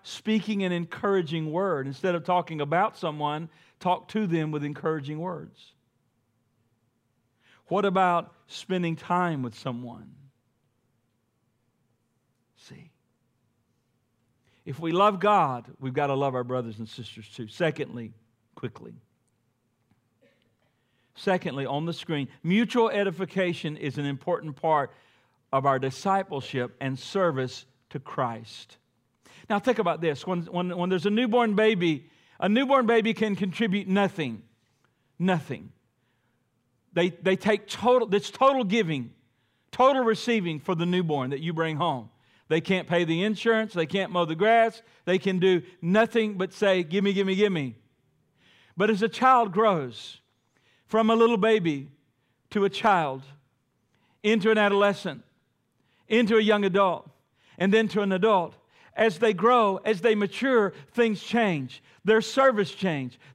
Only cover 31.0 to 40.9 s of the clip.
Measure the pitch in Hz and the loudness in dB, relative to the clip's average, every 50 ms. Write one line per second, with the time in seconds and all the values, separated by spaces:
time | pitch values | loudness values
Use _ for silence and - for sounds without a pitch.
31 | 139 208 208 226 254 226 226 247 240 220 202 202 220 220 226 175 175 170 156 135 | 0 0 0 0 0 2 2 2 2 2 2 2 2 2 2 2 2 0 0 -2
32 | - - _ _ _ _ _ _ - 190 214 247 277 254 277 269 240 214 233 233 | -6 -12 _ _ _ _ _ _ -2 2 2 2 4 4 4 4 4 4 4 4
33 | 202 226 202 - 220 214 196 160 208 185 156 - 233 208 180 202 - 185 190 202 | 2 2 0 0 -2 -2 -2 -2 -4 -6 -2 -2 -2 0 0 -2 -2 0 2 2
34 | 202 190 - - 151 123 113 107 - _ _ _ _ _ _ _ _ _ _ _ | 2 2 0 -4 -6 -6 -8 -10 -14 _ _ _ _ _ _ _ _ _ _ _
35 | _ _ _ - 170 190 180 160 - - 127 82 - - - _ _ _ _ _ | _ _ _ -2 0 0 0 0 -2 -6 -10 -12 -12 -18 -20 _ _ _ _ _
36 | _ _ _ _ _ _ _ _ _ _ _ _ _ _ _ _ _ _ _ 170 | _ _ _ _ _ _ _ _ _ _ _ _ _ _ _ _ _ _ _ 0
37 | 175 185 175 - - 190 190 190 - 208 214 202 - - - - 202 240 247 254 | 0 0 -2 -2 0 0 0 2 2 0 0 0 -2 -8 -12 -2 2 4 4 4
38 | 233 196 185 208 - - - - 262 269 277 262 240 180 202 233 208 160 156 135 | 4 2 0 -2 -2 -4 -2 4 4 4 4 4 0 0 0 0 0 0 -2 -4
39 | 120 113 - _ _ _ _ _ _ _ _ _ _ _ - - 254 269 285 269 | -6 -10 -14 _ _ _ _ _ _ _ _ _ _ _ 0 4 4 6 6 4
40 | 247 226 220 - - 240 233 220 175 170 156 143 - - 180 160 170 175 | 2 2 0 0 0 0 0 0 0 -2 -4 -6 -4 -4 -2 -2 0 0